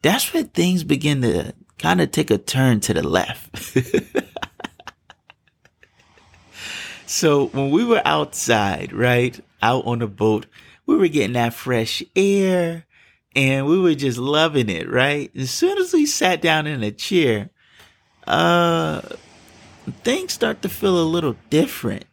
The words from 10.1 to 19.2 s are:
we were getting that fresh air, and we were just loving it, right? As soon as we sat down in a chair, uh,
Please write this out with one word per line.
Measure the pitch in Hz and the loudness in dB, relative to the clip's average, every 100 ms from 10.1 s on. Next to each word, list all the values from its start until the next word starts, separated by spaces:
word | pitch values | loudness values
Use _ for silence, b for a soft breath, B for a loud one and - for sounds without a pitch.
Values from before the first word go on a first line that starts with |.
| 98 110 107 - B B B - | 0 0 0 -4 B B B 0
we | 311 | 2
were | 180 | 4
getting | 147 104 | 2 0
that | 123 117 | 0 -2
fresh | - 127 120 110 - - - | -4 -2 -2 -2 -6 -4 0
air, | 196 196 190 180 170 165 - b b b _ 139 | 2 2 2 0 -2 -6 -14 b b b _ 0
and | 135 135 139 | 0 0 2
we | 180 | 2
were | 180 147 | 2 2
just | 135 117 | -2 -2
loving | 131 151 160 147 110 | 0 2 2 2 0
it, | 85 - | -2 -2
right? | 123 135 147 - - | 0 2 0 -6 -8
As | 131 | -6
soon | - 349 403 | 0 0 0
as | 370 | 0
we | 330 294 | 2 2
sat | - 185 175 | 2 0 2
down | 170 156 151 | 2 0 0
in | 143 | -4
a | 107 | -4
chair, | 107 - 185 143 107 101 _ b b b b b b - | -6 0 2 2 0 -4 _ b b b b b b -2
uh, | - 170 175 170 165 160 151 - - | 0 4 4 2 0 -2 -6 -10 -18